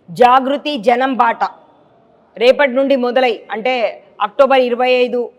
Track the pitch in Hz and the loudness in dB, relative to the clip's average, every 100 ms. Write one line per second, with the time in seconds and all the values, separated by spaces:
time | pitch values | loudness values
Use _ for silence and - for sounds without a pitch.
0 | - 165 240 262 262 285 302 285 196 240 | -14 2 4 4 0 -4 -6 -2 0 0
1 | 269 240 233 220 190 - _ _ _ _ | 0 0 0 -2 -6 -8 _ _ _ _
2 | _ _ _ - 240 262 277 247 277 269 | _ _ _ 0 2 2 0 0 0 0
3 | 247 247 254 208 - 214 247 254 202 - | 0 0 -2 -2 -10 -8 -4 -4 -4 -8
4 | - - 202 240 262 269 247 233 254 254 | -20 -8 -4 0 2 2 2 0 0 0
5 | 247 240 233 | 0 -4 -8